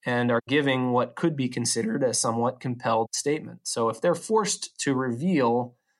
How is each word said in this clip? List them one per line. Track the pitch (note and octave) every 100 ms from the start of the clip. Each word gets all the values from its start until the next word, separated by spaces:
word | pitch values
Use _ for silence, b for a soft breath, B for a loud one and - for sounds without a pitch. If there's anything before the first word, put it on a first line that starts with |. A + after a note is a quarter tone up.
and | B2+ A#2+ A#2+
are | A#2 -
giving | C#3+ C#3 C3 B2+
what | B2 B2
could | - E3+ C#3+
be | B2
considered | A#2+ A#2 A#2 A2 A3
a | C3
somewhat | - B2 A2+ A#2+ B2+
compelled | C3 A#2+ A#2+ A2+ A2+
statement. | - C#3+ D3+ - A#2
So | - A#2+ A2+
if | A2
they're | F3
forced | E3+ - A3 G3+ - - -
to | C#3+
reveal | C3 C3 A#2 F3 D#3+ A#2+ A#2+ B2 - _